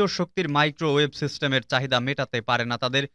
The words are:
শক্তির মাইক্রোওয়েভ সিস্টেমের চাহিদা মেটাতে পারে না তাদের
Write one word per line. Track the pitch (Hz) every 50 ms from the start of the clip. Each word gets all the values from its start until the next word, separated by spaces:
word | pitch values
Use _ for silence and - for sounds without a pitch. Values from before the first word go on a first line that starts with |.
| 202 185
শক্তির | - - 175 - _ 190 180 147
মাইক্রোওয়েভ | 143 143 151 156 143 - 165 151 139 147 147 139 - -
সিস্টেমের | 151 139 - - 151 139 135 127 120 -
চাহিদা | 135 127 135 131 127 120
মেটাতে | 123 135 139 - 135 - - 117
পারে | 107 - 123 120 117
না | 120 120 117
তাদের | - 123 131 139 139 - _